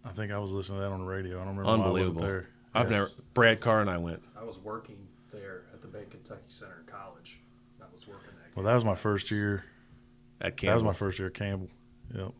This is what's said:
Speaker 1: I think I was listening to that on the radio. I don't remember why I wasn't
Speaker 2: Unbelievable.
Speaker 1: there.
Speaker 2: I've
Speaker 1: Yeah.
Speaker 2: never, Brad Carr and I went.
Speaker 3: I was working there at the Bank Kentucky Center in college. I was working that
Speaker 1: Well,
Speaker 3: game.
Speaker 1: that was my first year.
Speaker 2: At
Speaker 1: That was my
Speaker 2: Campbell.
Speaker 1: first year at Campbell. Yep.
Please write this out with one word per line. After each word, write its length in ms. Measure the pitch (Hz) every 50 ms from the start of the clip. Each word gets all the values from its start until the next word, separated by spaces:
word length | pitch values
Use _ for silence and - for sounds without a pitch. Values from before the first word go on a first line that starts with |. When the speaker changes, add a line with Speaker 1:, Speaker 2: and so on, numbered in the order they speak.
| _
Speaker 1:
I 60 | 123
think 200 | 95 90 107 101
I 80 | 104 101
was 120 | 104 98
listening 280 | 95 98 95 95 101 98
to 40 | 98
that 60 | 101
on 80 | 98 95
the 40 | 92
radio. 320 | 92 95 95 95 92 90 90
I 40 | 92
don't 120 | 95 95 98
remember 60 | 98
why 60 | - 110
I 40 | 113
wasn't 100 | 98 95 90 90 92 90 82 82
Speaker 2:
Unbelievable. 40 |
Speaker 1:
there. 260 | 92 98 98 92 90 - - - - - -
Speaker 2:
I've 160 | 110 120 98
Speaker 1:
Yeah. 60 | 107 101
Speaker 2:
never, 120 | 101 - - - - - -
Brad 260 | - 117 113 113 110
Carr 220 | - 120 110 110
and 80 | 107 101
I 80 | 92 87
went. 240 | 85 85 82 - - - - -
Speaker 3:
I 40 | 113
was 140 | 117 - 92
working 500 | 92 104 107 113 107 - 113 98 98 90 87 - - -
there 320 | - 104 98 98 92 90 90 - -
at 80 | -
the 60 | - -
Bank 240 | - 104 - 98
Kentucky 300 | - - - - 107 95 - -
Center 320 | - - - 95 90 82
in 60 | 82 -
college. 480 | - - - - 87 85 85 - - - - - - - - - - -
I 40 | - - -
was 140 | - - -
working 220 | - - - - - -
that 140 | - - -
Speaker 1:
Well, 80 | - 95
Speaker 3:
game. 80 | 104
Speaker 1:
that 40 | 120
was 100 | 123 113
my 100 | 110 98
first 340 | 90 - 107 104 98 - -
year. 340 | 107 104 104 104 101 98 - - - - - - - - - - - - - - - -
Speaker 2:
At 180 | 92 90 90 -
Speaker 1:
That 160 | - 98 107
was 100 | 117 110
my 40 | 107
Speaker 2:
Campbell. 40 | 95
Speaker 1:
first 260 | - 104 98 92 -
year 80 | 95 92
at 60 | 90
Campbell. 340 | - 101 101 98 95 95 - - - - - - - - - 120
Yep. 180 | 104 98 92 - -